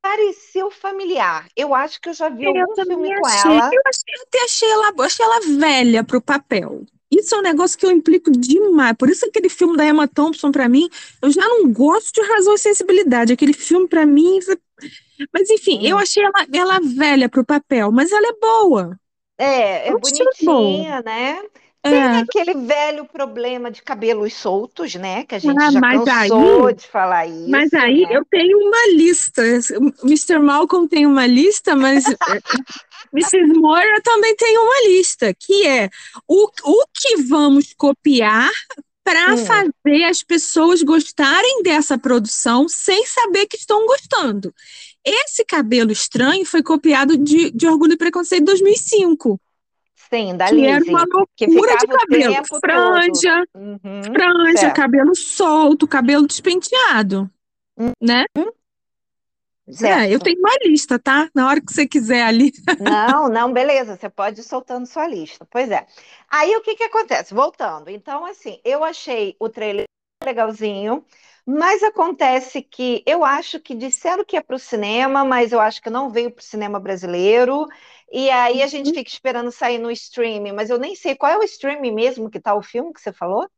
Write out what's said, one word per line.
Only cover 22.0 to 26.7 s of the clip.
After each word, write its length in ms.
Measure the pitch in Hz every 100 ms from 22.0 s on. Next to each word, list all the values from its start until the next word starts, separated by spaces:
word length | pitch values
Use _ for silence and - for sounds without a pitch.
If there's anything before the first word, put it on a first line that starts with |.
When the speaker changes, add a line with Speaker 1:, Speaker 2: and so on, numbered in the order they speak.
| 262 233
Speaker 1:
aquele 380 | 233 415 339
velho 520 | 311 240 294 302 302 294
problema 640 | 320 269 220 240 247 240
de 120 | 220
cabelos 500 | - 240 226 220 208
soltos, 600 | - 214 190 233 - 320
né? 300 | 185 190 190
Que 100 | 285
a 40 | 208
gente 280 | 294 277 294
Speaker 2:
Ah, 40 |
Speaker 1:
já 120 | 277
Speaker 2:
mas 240 | 247 254 240
Speaker 1:
cansou 680 | 240 202 226 349 - 247